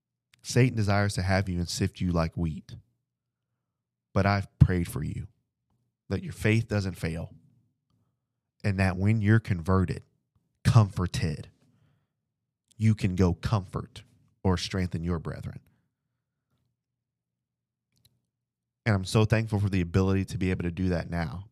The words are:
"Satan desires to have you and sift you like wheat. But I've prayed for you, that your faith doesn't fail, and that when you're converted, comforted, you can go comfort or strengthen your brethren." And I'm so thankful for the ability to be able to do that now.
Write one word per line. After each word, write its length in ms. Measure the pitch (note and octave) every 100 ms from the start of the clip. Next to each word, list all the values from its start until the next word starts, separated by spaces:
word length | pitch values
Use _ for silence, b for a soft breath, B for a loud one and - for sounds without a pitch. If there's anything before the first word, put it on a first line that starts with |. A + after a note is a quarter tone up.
| _ _ _ _
"Satan 320 | - - B2
desires 400 | A2+ G2+ G2+ G2+
to 80 | G2
have 260 | F2+ F#2+ F#2+
you 100 | F2
and 100 | E2+
sift 320 | - F#2+ -
you 100 | F2+
like 240 | E2+ E2
wheat. 400 | - E2+ C#2+ - - - _ _ _ _ _ _ _ _ _ _ _ _
But 120 | G#2 G2
I've 220 | G2+ F#2 _
prayed 300 | - F2+ E2+
for 160 | -
you, 240 | D#2 - - _ _ _ _ _ _ _ -
that 160 | G2+
your 80 | F3+
faith 360 | - A2 A2+ A2+
doesn't 260 | G#2 F#2+
fail, 380 | F2 F2+ E2 D#2+ - _ _ _ _ _ _ _ _ _ _ _ _
and 160 | G#2+ F#2+
that 160 | F#2+ F2+
when 240 | G2 A2+
you're 200 | G2+ A2
converted, 640 | - F2+ E2 F#2+ F2 C2+ - _ _ _ _ _
comforted, 840 | - A#2+ G2+ - F2 - E2 D2 - _ _ _ _ _ _ _ _ _ _ _ _ -
you 180 | A2
can 200 | G#2+ G2
go 200 | F2+ F#2
comfort 680 | E2 - G#2+ F#2 - - - - _ _ _
or 140 | G2 F2
strengthen 480 | - G2 F2+ E2+
your 140 | E2+ E2+
brethren." 420 | D2+ C#2 - - - _ _ _ _ _ _ _ _ _ _ _ _ _ _ _ _ _ _ _ _ _ _ _ _ _ _ _ _ _ _ _
And 120 | - G2+
I'm 80 |
so 200 | F#2 A2+
thankful 360 | G#2+ A2 A2 G#2
for 80 | G2+
the 120 | F#2+
ability 440 | E2+ F#2+ F#2+ F#2+
to 140 | F#2 E2+
be 120 | F#2
able 140 | F2+
to 80 | F2
do 160 | E2+ F#2
that 200 | F2 -
now. 360 | E2+ D#2+ E2+ -